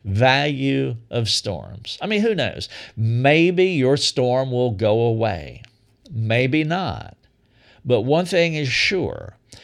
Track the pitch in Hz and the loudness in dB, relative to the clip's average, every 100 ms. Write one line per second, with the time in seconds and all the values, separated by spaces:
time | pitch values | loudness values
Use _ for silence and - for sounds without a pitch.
0 | 104 98 127 135 147 139 135 135 135 117 | -6 2 4 4 0 -2 0 0 -2 -6
1 | - 120 110 - 104 87 50 - - - | -6 -4 -2 -2 -4 -8 -10 -16 -14 -10
2 | - 214 220 202 113 - - - - - | -4 0 0 0 -2 -4 -12 -14 -14 -4
3 | 110 117 131 156 170 180 185 175 127 143 | 0 2 4 6 4 4 2 2 2 2
4 | - - 123 127 131 123 123 101 107 110 | 0 0 0 0 0 0 0 0 2 2
5 | 117 113 110 87 71 60 - _ _ _ | 2 0 -2 -4 -8 -16 -20 _ _ _
6 | - 120 110 113 131 151 156 175 175 85 | -12 -6 0 2 2 0 -2 -4 -4 -8
7 | - - _ _ _ _ _ _ - 120 | -12 -20 _ _ _ _ _ _ 0 0
8 | 117 151 180 185 170 156 139 117 - 190 | 2 0 2 2 0 0 -2 0 0 0
9 | 123 50 - - _ - | -4 -6 -12 -18 _ -20